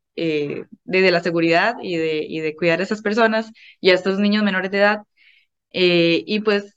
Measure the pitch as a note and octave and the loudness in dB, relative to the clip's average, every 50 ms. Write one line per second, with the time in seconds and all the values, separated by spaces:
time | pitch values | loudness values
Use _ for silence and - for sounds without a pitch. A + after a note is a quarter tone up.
0 | _ _ _ - - E3 D3+ D3+ D3 C#3+ - - - - - - _ - F3+ F#3 | _ _ _ -6 -4 -4 -2 -4 -4 -6 -8 -10 -12 -14 -20 -20 _ -2 0 2
1 | F#3+ F#3+ F3+ E3+ E3+ F3+ E3 E3+ E3 E3 E3 E3+ F#3+ A3 A#3 - - G3 F3 E3 | 4 4 2 2 0 -2 0 0 0 2 2 2 2 0 -2 -4 -8 -6 -4 -4
2 | D#3+ D#3+ D#3 D3+ D3+ - - D#3+ D#3+ D#3 D3+ D#3 E3+ E3+ E3 E3 F#3+ F#3+ G#3+ G#3 | -4 -2 -4 -4 -6 -6 -8 -6 -6 -6 -6 -2 -2 0 0 0 -2 -4 -6 -6
3 | - G#3 G#3 A3+ A3+ A3 A3 A3 A3 - - - - - - _ - F#3 F3+ F#3 | -4 -4 0 2 2 2 0 -2 -4 -6 -12 -20 -20 -20 -16 _ 2 4 4 4
4 | F#3 G3 F#3+ G3 G#3 G#3 G#3 G#3+ G#3+ G3+ F#3+ F#3 F#3 F#3+ F#3+ G3 G3+ G3+ G#3+ G#3+ | 2 0 -2 0 0 0 2 2 0 0 0 -2 -4 -4 0 2 2 2 2 -2
5 | G#3+ _ _ _ _ _ _ _ _ _ _ _ _ _ - F3+ F#3 F3+ F3 E3+ | -6 _ _ _ _ _ _ _ _ _ _ _ _ _ -2 0 2 4 4 4
6 | E3+ E3+ E3+ D3+ - - G#3+ G#3+ G#3+ G#3+ G#3 G3+ G3+ G3+ _ | 4 4 2 0 0 -2 -4 -2 0 0 0 0 -2 -6 _